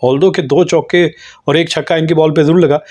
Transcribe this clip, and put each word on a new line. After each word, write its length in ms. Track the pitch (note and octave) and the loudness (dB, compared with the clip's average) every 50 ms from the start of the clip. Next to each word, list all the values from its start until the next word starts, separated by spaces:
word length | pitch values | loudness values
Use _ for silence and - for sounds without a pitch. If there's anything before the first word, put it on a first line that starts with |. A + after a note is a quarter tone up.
| - | -2
Although 300 | B2 C3+ C#3 F3 F#3+ - | -2 0 0 0 0 0
के 60 | F3+ D#3 | -2 -2
दो 200 | B2+ C#3 E3 F3+ | -2 0 0 0
चौके 420 | - F3+ D#3+ - - - F3 F3 D#3 - - - - - _ _ | 0 0 -2 -2 0 0 0 0 -2 -4 -8 -18 -20 -20 _ _
और 100 | - C#3 | -2 -2
एक 140 | D#3+ E3+ D#3+ | -2 -2 -2
छक्का 260 | - D#3+ - - F3 | -4 -6 -4 -2 -2
इनकी 180 | D#3+ D#3+ D#3 E3+ | -2 -2 0 0
बॉल 180 | D#3 D#3+ D#3 D3 | 0 0 2 2
पे 120 | D#3+ D3+ | 2 2
जरूर 160 | D3 E3 F3+ | 2 2 2
लगा, 200 | E3+ C#3 C#3+ D3+ - - | 2 2 0 -2 -4 -8